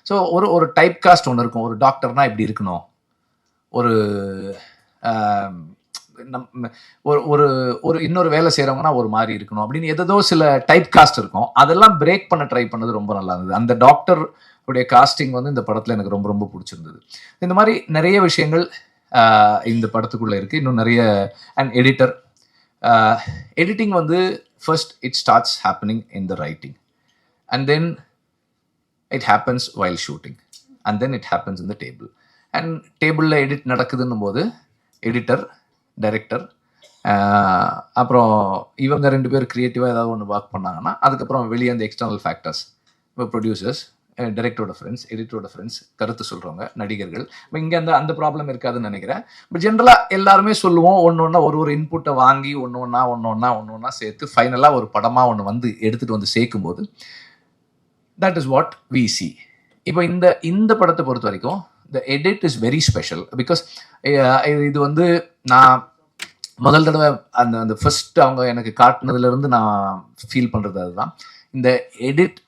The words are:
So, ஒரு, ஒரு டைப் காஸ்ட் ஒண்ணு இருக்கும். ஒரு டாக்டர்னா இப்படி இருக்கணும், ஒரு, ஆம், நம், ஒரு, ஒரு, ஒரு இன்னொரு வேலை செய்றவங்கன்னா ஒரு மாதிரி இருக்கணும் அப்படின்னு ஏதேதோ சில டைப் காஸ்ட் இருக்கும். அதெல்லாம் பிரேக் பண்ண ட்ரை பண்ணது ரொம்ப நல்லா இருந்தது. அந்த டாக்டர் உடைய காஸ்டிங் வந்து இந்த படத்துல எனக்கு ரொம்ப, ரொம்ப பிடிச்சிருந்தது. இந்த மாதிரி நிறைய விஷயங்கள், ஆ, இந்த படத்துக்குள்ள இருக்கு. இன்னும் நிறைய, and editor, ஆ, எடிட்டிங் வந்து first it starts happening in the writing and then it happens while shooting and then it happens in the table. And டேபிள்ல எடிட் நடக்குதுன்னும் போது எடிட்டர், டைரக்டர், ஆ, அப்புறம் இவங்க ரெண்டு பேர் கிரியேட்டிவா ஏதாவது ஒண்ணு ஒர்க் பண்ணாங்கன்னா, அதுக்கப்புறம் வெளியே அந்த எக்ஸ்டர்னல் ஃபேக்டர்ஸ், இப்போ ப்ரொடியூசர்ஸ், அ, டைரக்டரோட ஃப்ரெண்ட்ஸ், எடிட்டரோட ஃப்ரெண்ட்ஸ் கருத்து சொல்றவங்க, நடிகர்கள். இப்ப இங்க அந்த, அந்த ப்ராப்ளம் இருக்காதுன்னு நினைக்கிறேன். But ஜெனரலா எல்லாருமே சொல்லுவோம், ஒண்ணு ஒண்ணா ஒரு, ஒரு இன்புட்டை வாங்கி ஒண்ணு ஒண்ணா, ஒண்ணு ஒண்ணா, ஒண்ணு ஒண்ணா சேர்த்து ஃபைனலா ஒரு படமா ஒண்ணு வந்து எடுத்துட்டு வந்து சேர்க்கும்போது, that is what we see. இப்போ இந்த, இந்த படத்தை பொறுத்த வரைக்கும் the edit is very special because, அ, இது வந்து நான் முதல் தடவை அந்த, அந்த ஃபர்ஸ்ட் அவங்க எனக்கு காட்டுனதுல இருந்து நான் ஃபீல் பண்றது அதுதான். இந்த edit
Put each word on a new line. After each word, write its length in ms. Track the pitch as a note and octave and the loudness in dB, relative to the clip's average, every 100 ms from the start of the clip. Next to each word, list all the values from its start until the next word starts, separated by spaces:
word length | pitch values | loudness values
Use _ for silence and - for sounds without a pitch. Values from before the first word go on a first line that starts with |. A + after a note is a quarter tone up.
So, 260 | - G3+ F3+ | -4 -2 0
ஒரு, 220 | E3+ F3 | 0 2
ஒரு 200 | E3+ D#3+ | 2 2
டைப் 320 | - E3 E3+ F3+ | 4 2 4 4
காஸ்ட் 240 | F3 - | 4 4
ஒண்ணு 100 | A#2+ | -2
இருக்கும். 220 | A#2+ A#2 | -2 -4
ஒரு 160 | A2+ G#2+ | -6 0
டாக்டர்னா 300 | A#2 - B2+ | 0 0 -4
இப்படி 360 | A#2+ C3+ G#2+ | 0 -2 -2
இருக்கணும், 380 | G#2+ G#2+ G2 F2 - _ _ _ _ _ _ _ _ | -4 -4 -8 -8 -12 _ _ _ _ _ _ _ _
ஒரு, 880 | B2 A#2+ A2+ G#2 G2+ G2 F#2+ F#2+ G2 - _ _ _ | -2 0 2 0 -4 -6 -10 -12 -14 -20 _ _ _
ஆம், 760 | A#2 A2+ G#2 G2+ G2 F2+ D#2 - _ - - - B2 | -6 -2 -2 -2 -4 -10 -18 -20 _ -20 -20 -20 -16
நம், 240 | B2+ A#2+ B2+ A#2 - _ _ | -14 -14 -12 -12 -14 _ _
ஒரு, 260 | C#3+ D3 B2 | -2 0 2
ஒரு, 520 | D3 D3 C3 B2+ A2+ | 2 4 2 -2 -4
ஒரு 220 | - D#3+ | -4 -2
இன்னொரு 260 | G3 F3+ E3 | -2 0 0
வேலை 220 | D3+ E3 D3+ | 2 2 0
செய்றவங்கன்னா 400 | C#3 C3+ D#3 C3 | -2 0 0 0
ஒரு 140 | A2+ | 0
மாதிரி 340 | G#2+ A2 G#2+ | -2 -2 -4
இருக்கணும் 220 | G#2 G#2 G#2+ | -8 -6 -6
அப்படின்னு 140 | D3 | -4
ஏதேதோ 380 | E3 D#3 F3 G3+ | -4 -2 2 2
சில 420 | G3+ E3 D3+ C3+ - | 4 4 4 4 4
டைப் 240 | E3 D#3+ D3+ | 4 6 6
காஸ்ட் 220 | D3+ - | 6 4
இருக்கும். 300 | G2+ F#2+ A#2+ | -6 -4 0
அதெல்லாம் 460 | B2 C#3+ E3+ G#3 F3+ | 4 4 8 6 6
பிரேக் 280 | D3 F#3+ - | 2 0 0
பண்ண 180 | F3 C#3 | -2 0
ட்ரை 200 | E3 A2+ | -2 -2
பண்ணது 260 | A2+ A2+ | -4 -6
ரொம்ப 220 | G#2+ G#2 | -6 -4
நல்லா 200 | G2+ F#2+ | -6 -4
இருந்தது. 240 | F2+ F#2 G2 | -6 -4 -2
அந்த 160 | A#2 | 0
டாக்டர் 560 | A2+ B2 - - E3+ - - _ _ - | 6 8 6 4 2 0 -12 _ _ -4
உடைய 220 | B2+ B2+ | -2 4
காஸ்டிங் 400 | B2+ - - C#3+ | 6 6 4 -4
வந்து 200 | B2+ C3+ | -4 -4
இந்த 120 | C3+ | -4
படத்துல 260 | - A2 A2 | -4 -4 -2
எனக்கு 220 | A2 G2 | -4 -4
ரொம்ப, 180 | G2+ G2+ | -4 -2
ரொம்ப 240 | G#2 G2+ | -4 -4
பிடிச்சிருந்தது. 480 | F2+ F2 E2+ D#2+ D#2+ _ - - _ | -8 -16 -18 -18 -20 _ -20 -20 _
இந்த 140 | F3+ | 0
மாதிரி 300 | F#3 G#3 - - | 4 4 2 -2
நிறைய 340 | D#3 E3 G3+ | 0 4 4
விஷயங்கள், 500 | F3+ - D#3 D#3+ F3 - - _ _ B2 | 4 2 0 0 -2 -8 -20 _ _ 4
ஆ, 460 | A2+ A2 G#2+ G#2 | 6 6 6 4
இந்த 260 | A#2 A#2 A2 | 0 -2 -2
படத்துக்குள்ள 420 | A2+ A2+ A2 A2 G2+ | -2 -4 -6 -4 -4
இருக்கு. 220 | G2+ D#3 | -4 -4
இன்னும் 160 | C3+ | -2
நிறைய, 580 | A#2+ A2+ A#2+ A#2 G2+ G2+ - - - | 0 2 4 4 2 -2 -8 -10 -6
and 180 | C3+ | -2
editor, 400 | B2 B2+ C3+ B2+ - _ _ _ _ _ _ | 2 2 4 0 0 _ _ _ _ _ _
ஆ, 380 | B2 A#2 A2 A2+ - - - - | 2 4 4 2 -4 -14 -10 -4
எடிட்டிங் 320 | E3+ G#3 G#3+ | -2 -2 -2
வந்து 600 | F#3 D#3 E3+ F#3 E3+ - _ - | -2 0 0 0 -4 -14 _ -4
first 380 | D#3+ - - B2+ | -4 -4 -12 -10
it 240 | - - | -4 2
starts 380 | A#2 A#2 - F#2 | 2 2 -2 -4
happening 480 | - G#2 A2+ - G2+ | -4 -6 -6 -8 -12
in 140 | F#2 | -10
the 60 | - | -8
writing 380 | D#2 D#2+ - - _ _ _ _ _ _ _ | -10 -12 -18 -20 _ _ _ _ _ _ _
and 220 | B2+ C3+ | -6 -2
then 280 | D3+ E3+ - _ _ _ _ _ _ _ _ _ _ _ | -2 -2 -8 _ _ _ _ _ _ _ _ _ _ _
it 160 | C3+ - | -6 0
happens 500 | G#2+ - B2 - - | 2 2 -4 -6 -6
while 180 | F#2 F2 - | -4 -4 -8
shooting 300 | C#2+ C#2 C2+ _ - _ _ | -14 -16 -20 _ -20 _ _
and 200 | - G#2 | -6 -4
then 120 | B2+ B2+ | -4 -6
it 180 | - | -6
happens 260 | - - F#2+ | -6 -6 -10
in 100 | F2+ | -10
the 60 | G#2+ | -12
table. 320 | B1+ B1 A1+ _ _ _ _ | -14 -18 -20 _ _ _ _
And 320 | - E3 D#3+ - _ D#3 | -8 -6 -8 -12 _ -2
டேபிள்ல 320 | D#3 D#3 D3+ | 0 2 2
எடிட் 240 | C#3 C#3+ B2+ | 0 -4 -4
நடக்குதுன்னும் 540 | B2 B2 B2+ B2+ A2+ | -4 -2 -4 -4 -4
போது 320 | G2+ G#2 G3+ - _ _ _ _ A2+ | -4 -4 -6 -8 _ _ _ _ -6
எடிட்டர், 420 | A#2 A#2+ F3 - - _ _ _ | -4 -2 -2 -4 -18 _ _ _
டைரக்டர், 600 | - G#2+ A2 - A#2 - _ _ _ _ _ - | -6 -4 -4 -6 -10 -10 _ _ _ _ _ -2
ஆ, 840 | G2+ G2+ G2+ G2 F#2 F2+ - - | 0 2 2 2 2 0 -4 -6
அப்புறம் 800 | - B2 B2 A2+ G#2+ G2+ F#2+ - - | -4 2 4 4 2 0 -4 -10 -6
இவங்க 340 | C3+ D3 C#3+ | -2 0 2
ரெண்டு 200 | C3+ B2+ | 0 0
பேர் 180 | C3+ B2 B2 | -2 -2 -4
கிரியேட்டிவா 340 | B2 B2 B2 | -4 -2 -2
ஏதாவது 280 | A#2 A#2 A2+ | -2 -4 -6
ஒண்ணு 200 | G2+ G2+ | -6 -6
ஒர்க் 100 | - | -6
பண்ணாங்கன்னா, 440 | F#2+ F#2 E2 D#2 - | -8 -8 -8 -8 -2
அதுக்கப்புறம் 480 | - C3+ - B2+ A2+ | -2 -2 -4 -4 -4
வெளியே 220 | A#2 B2 | -2 -2
அந்த 160 | A#2+ G#2+ | -2 -6
எக்ஸ்டர்னல் 340 | - A#2 G2+ | -6 -8 -6
ஃபேக்டர்ஸ், 520 | - E2 E2 D#2 - _ _ _ _ - | -8 -8 -10 -12 -14 _ _ _ _ -10
இப்போ 240 | A2+ A#2+ | -8 -4
ப்ரொடியூசர்ஸ், 600 | A2 G2+ F#2+ C3 - _ _ - | -4 -4 -6 -8 -14 _ _ -12
அ, 40 | |
டைரக்டரோட 480 | A#2+ G#2 A2+ G#2+ G2+ F2+ | -10 -6 -6 -6 -10 -12
ஃப்ரெண்ட்ஸ், 280 | - A#2+ - | -14 -16 -14
எடிட்டரோட 360 | A2 A2+ A2 F#2+ - | -14 -12 -12 -14 -16
ஃப்ரெண்ட்ஸ் 360 | A2+ - - _ | -16 -18 -20 _
கருத்து 280 | G#2+ A2 - F#2 | -8 -8 -12 -14
சொல்றவங்க, 340 | F2 D#2+ - | -14 -14 -14
நடிகர்கள். 560 | - G2+ G#2+ F#2+ E2+ - - - | -12 -10 -10 -10 -12 -14 -18 -14
இப்ப 140 | D#3 | -10
இங்க 180 | D#3+ E3+ | -4 -4
அந்த, 180 | E3 D3 | 0 0
அந்த 180 | D3+ | -2
ப்ராப்ளம் 340 | D#3 D3+ D3 D3 | -4 -4 -4 -8
இருக்காதுன்னு 320 | B2 C3 A#2+ | -8 -8 -6
நினைக்கிறேன். 440 | A2 G2+ F#2 E3 - - _ | -8 -10 -8 -10 -10 -20 _
But 40 | F3 | -4
ஜெனரலா 500 | G3 A3 A#3+ A#3+ - | 0 4 8 8 6
எல்லாருமே 460 | F#3+ G3 G3 G3+ | 0 6 6 6
சொல்லுவோம், 640 | G#3 F#3 E3+ E3+ F#3+ E3+ E3 | 2 2 4 6 6 4 4
ஒண்ணு 40 | |
ஒண்ணா 180 | E3 F3 | 2 4
ஒரு, 180 | F3+ D3+ | 2 2
ஒரு 200 | D#3 D3 | -2 -2
இன்புட்டை 360 | D#3 D#3+ D3+ | -4 -6 -4
வாங்கி 440 | C3+ B2+ C#3 C#3 C#3+ | 2 4 4 -2 -8
ஒண்ணு 160 | B2+ | -8
ஒண்ணா, 360 | B2 B2 A#2+ B2+ | -10 -4 -2 -2
ஒண்ணு 140 | A#2+ | -2
ஒண்ணா, 340 | A2+ A2 B2 A2+ | -4 -2 -2 -2
ஒண்ணு 120 | G#2+ | -6
ஒண்ணா 200 | A2 A#2+ | -12 -12
சேர்த்து 400 | - A2 G#2+ D3 B2+ | -10 -12 -12 -4 0
ஃபைனலா 380 | A#2+ B2 C#3+ | 0 2 2
ஒரு 160 | C3+ A2 | 2 -2
படமா 280 | G#2+ A2+ B2+ B2+ | -2 0 2 0
ஒண்ணு 120 | A2 | 0
வந்து 360 | G2+ A2+ A#2+ - | -4 -6 -6 -4
எடுத்துட்டு 340 | A2 A#2 G#2 | -4 -4 -6
வந்து 140 | A2 G2 - | -6 -4 -2
சேர்க்கும்போது, 560 | A#2+ G#2+ F2 F2 - _ - - - _ _ _ _ _ _ _ _ - | -2 -4 -8 -8 -12 _ -20 -20 -20 _ _ _ _ _ _ _ _ -4
that 120 | F#3+ | -2
is 140 | E3+ C3 | -2 0
what 200 | C3+ - - _ | 0 0 -6 _
we 160 | C3 A2+ - | -2 0 -2
see. 160 | E2+ - - _ _ _ | -8 -12 -20 _ _ _
இப்போ 200 | - E3 | -6 -2
இந்த, 340 | E3+ F3+ F3+ F3 | -2 2 4 2
இந்த 340 | D#3+ F#3 A3 A3 | 0 0 2 4
படத்தை 300 | F#3 - C3+ | 2 2 -2
பொறுத்த 240 | B2 A2 | -4 -4
வரைக்கும் 340 | F#2+ A#2+ F#3+ - _ _ | -4 -4 -6 -8 _ _
the 80 | C3+ | -10
edit 460 | C3 C#3 E3 G#3 E3 | -4 -2 -2 -2 -4
is 140 | A#2 | -2
very 180 | A2+ D3 - | -2 0 -2
special 340 | G#2+ - E2 - B2+ | -4 -6 -10 -10 -8
because, 840 | A#2+ E3+ - - - _ C#3 C#3+ | -2 -4 -4 -18 -20 _ -2 2
அ, 300 | B2+ C3 D3 | 4 2 2
இது 300 | D3 D3 C#3+ | 0 0 0
வந்து 520 | C#3+ D3+ F3 E3+ E3+ _ | 0 2 2 2 -2 _
நான் 520 | C3 B2+ C3 B2+ - _ _ - - _ - - | 2 6 6 4 -2 _ _ -20 -20 _ -20 -2
முதல் 280 | A#2+ D#3 | 2 4
தடவை 360 | D#3+ D#3 D3+ C3+ - | 4 4 2 0 -4
அந்த, 280 | A#2+ A#2+ A2+ | -2 0 0
அந்த 180 | A2 G#2+ | -4 -2
ஃபர்ஸ்ட் 380 | D3 - - - | -2 -2 -2 2
அவங்க 280 | C3+ C3 B2 | 4 2 -2
எனக்கு 260 | A#2+ A2+ - | -4 -6 4
காட்டுனதுல 440 | B2+ B2+ B2+ B2 B2 | 4 4 -2 0 2
இருந்து 200 | B2+ C#3+ | 2 2
நான் 640 | A#2+ G#2+ G#2 G2 F#2 - _ - | 2 2 0 -4 -8 -14 _ -6
ஃபீல் 180 | C3 B2 | -2 -2
பண்றது 280 | A2+ G#2 F#2+ | -2 -6 -6
அதுதான். 340 | F2+ F2+ C3 - - - _ | -8 -8 -10 -10 -20 -20 _
இந்த 380 | C3 B2 - - - | -2 0 0 -2 -8
edit 360 | B2 C#3+ F3+ - | -2 0 0 -2